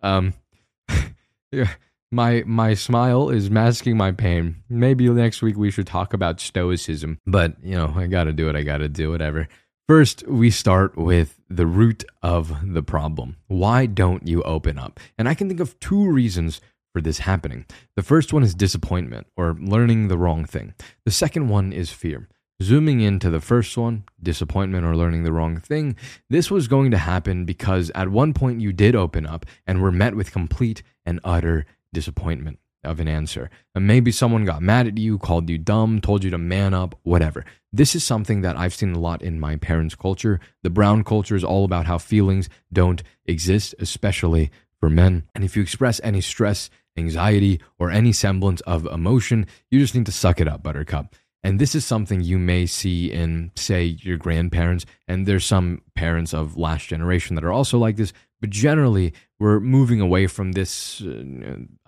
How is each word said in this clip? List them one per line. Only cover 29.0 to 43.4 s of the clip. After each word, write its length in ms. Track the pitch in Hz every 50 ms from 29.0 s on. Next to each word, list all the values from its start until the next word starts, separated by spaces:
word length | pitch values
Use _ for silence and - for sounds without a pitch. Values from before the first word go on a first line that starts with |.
| 90 80 - 85 76
up 180 | 76 80 82 - - - _ -
and 160 | 92 92 92
were 80 | 95 95
met 240 | 90 90 107 120 101
with 160 | 113 123 -
complete 540 | - 98 82 78 - - 127 113 107 - - _ _ _ -
and 140 | 85 87 85 -
utter 420 | 92 87 85 80 82 82 78 76 - _ _ _ _
disappointment 680 | - 82 76 - - - 87 82 82 64 73 76 - - _ _ _ _ -
of 160 | 76 80 82
an 80 | 80 78
answer. 420 | 78 78 78 - - - 64 - _ _ _ _ -
And 140 | 92 98 101
maybe 240 | 113 127 117 120
someone 320 | 107 - 131 117 117 110 104
got 180 | 90 78 76
mad 240 | 87 95 113 123 120
at 100 | 113 101
you, 220 | 110 107 110 107 95
called 320 | - - 85 82 82 82
you 80 | 85 80
dumb, 420 | 82 - 104 110 110 113 110 107
told 220 | - 101 104 98
you 80 | 95 95
to 80 | 87 85
man 360 | 85 87 92 98 98 98 95
up, 220 | 92 92 87 - -
whatever. 420 | - 82 87 85 80 78 76 - - - - _ _ -
This 240 | - 113 147 - -
is 80 | 170 -
something 380 | - 123 107 101 113 107 101
that 140 | 92 87 -
I've 180 | - 90 92 -
seen 180 | - 107 92
a 80 | 87 85
lot 200 | 85 85 85 -
in 200 | - 90 80 78
my 160 | 76 76 78
parents' 400 | 76 - - 82 82 80 78 -
culture. 420 | - - 92 95 - - 107 98 87 - - _ _
The 80 | - 87
brown 320 | 85 104 104 101 104 110
culture 320 | 104 - 110 107 95 - 107
is 80 | 92
all 220 | 85 - 92 98 98
about 220 | 92 92 87 80
how 120 | 85 85 82
feelings 500 | - - 107 107 98 95 95 95 90 - - _ _ -
don't 300 | 87 92 90 90 90 82 - - _ _ -
exist, 480 | 90 85 80